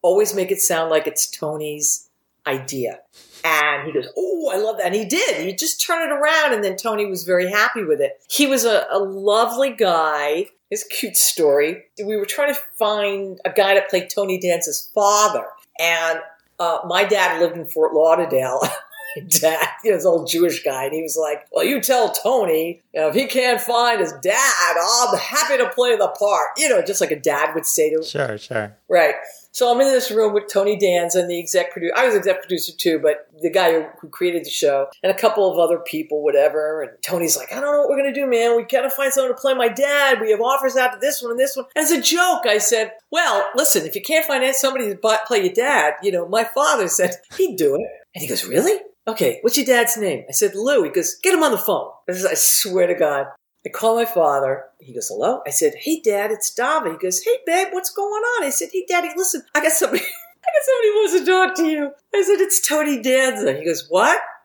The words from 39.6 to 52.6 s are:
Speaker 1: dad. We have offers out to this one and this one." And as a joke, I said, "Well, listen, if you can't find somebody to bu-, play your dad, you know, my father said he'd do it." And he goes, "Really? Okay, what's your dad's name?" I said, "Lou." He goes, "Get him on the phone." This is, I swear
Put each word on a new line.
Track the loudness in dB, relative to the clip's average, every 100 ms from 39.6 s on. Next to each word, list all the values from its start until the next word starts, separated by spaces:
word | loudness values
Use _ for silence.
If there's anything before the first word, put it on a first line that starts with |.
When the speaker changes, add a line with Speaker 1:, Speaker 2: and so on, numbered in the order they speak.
| 0
Speaker 1:
dad. | 0 0 2 2 2
We | 2
have | 2
offers | 2 0 0 0
out | 0
to | 0
this | -4 -4
one | -6
and | -2
this | -2 -2
one." | -6
And | -2 0
as |
a | 2
joke, | 2 2 2 2 2
I | 2
said, | 2 0 -2 -8 _
"Well, | 0 2 0 0 0
listen, | 0 0 -2
if | -8
you |
can't | 0 0 2
find | 0 0
somebody | 0 -2 -2 -4
to | -2
bu-, | 0 0 2
play | 0 2
your |
dad, | 0 2 2 2 0
you | -2
know, | -2 0
my | -2
father | 0 0 2 2 0
said | 0 0 -2 _ -2
he'd | -2 2
do | 0 0
it." | -4 -12 _
And | -12
he | -6
goes, | -6
"Really? | 0 0 2 0 -4 _ -8
Okay, | -2 -2 0
what's | -2 0
your | 2
dad's | 2 2 0
name?" | -2 -4 -4
I |
said, | -2 -2 0
"Lou." | 0 2
He | 2
goes, | -2 -4 -2
"Get | 0 2
him |
on | 2
the | 0
phone." | 0 -2 -4 -12 -10
This | -4
is, | -2
I |
swear | 0 2 2